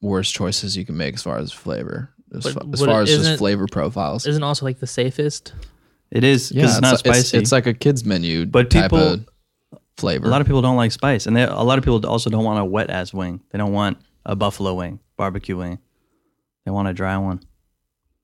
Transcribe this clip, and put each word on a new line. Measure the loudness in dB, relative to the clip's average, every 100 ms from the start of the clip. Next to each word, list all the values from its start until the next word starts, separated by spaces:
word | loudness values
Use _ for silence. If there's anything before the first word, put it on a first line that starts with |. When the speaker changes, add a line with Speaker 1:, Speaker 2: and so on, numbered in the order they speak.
Speaker 1:
worst | -4 -2 -2
choices | -4 -4 -4 -6 -6
you |
can | -6 -6
make | -6
as | -6
far | -6 -6
as | -8
flavor, | -10 -8 -8 -8 -10 -12 _ _
as | -10
Speaker 2:
But | -8
Speaker 1:
fa-, | -8 -6
as | 0
Speaker 2:
would | 2
Speaker 1:
far | 4
Speaker 2:
it, |
Speaker 1:
as | 4
just | 2
Speaker 2:
isn't, | 2 0
Speaker 1:
flavor | 0 0 -2
profiles. | -2 -4 -4 -4 -4 -2
Speaker 2:
isn't | -2
also, | -2 -2 -4
like, | -6
the | -6
safest? | -4 -2 -2 -4 -4 -12 -18 -18 _ _ _ _
Speaker 3:
It | 2
is, | 4 4 2
'cause | 2
Speaker 1:
Yeah, |
Speaker 3:
it's | 4 6
not | 4
Speaker 1:
it's, | 4
it's, | 4 4 4
Speaker 3:
spicy. | 2
Speaker 1:
it's | 2
like | 2 2
a |
kid's | 0 2 2
menu | 0 0 0 -2 2
Speaker 3:
But | 2 4
Speaker 1:
type | 4 4
Speaker 3:
people, | 4
Speaker 1:
of | 2 0 -6 _ _ _ _ -20 _ -6
flavor. | -4 0 2
Speaker 3:
a |
lot | 2
of | 4
people | 4
don't | 4 4
like | 2
spice, | 0 0 0 2
and | 2
they, |
a | 2 2
lot | 2 2
of |
people | 4 2 2
also | -2 0
don't | 0
want | 0 0
a |
wet | -2 -2 -2
ass | -4 -6
wing. | -6 -8 -8 -10
They | -6
don't | -2
want | 0 -2 -4 _ _
a | -8 -2
buffalo | -2 -2 -4
wing, | -4 -8 -12 _ -8
barbecue | -6 -6 -8 -8
wing. | -8 -10 _ _ _ _ _ _ _ _
They | -6
want | -4 -2
a |
dry | -4 -4 -2
one, | -2 -6 -10 _ _ _ _ _ _ _